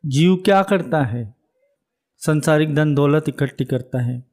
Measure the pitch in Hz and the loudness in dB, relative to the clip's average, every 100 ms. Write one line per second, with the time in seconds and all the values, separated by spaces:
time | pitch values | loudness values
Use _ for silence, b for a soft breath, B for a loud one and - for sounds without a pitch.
0 | 156 135 170 185 196 196 190 196 143 160 | -2 2 2 4 4 2 2 -2 0 -2
1 | 131 120 107 _ _ _ _ _ _ _ | -2 -4 -10 _ _ _ _ _ _ _
2 | _ _ - 151 147 151 156 147 151 143 | _ _ -2 0 2 0 2 0 0 2
3 | 143 151 151 139 139 - 127 127 - 131 | 2 2 -2 -4 -6 -4 -4 -4 -4 -4
4 | 120 123 127 | -4 -6 -12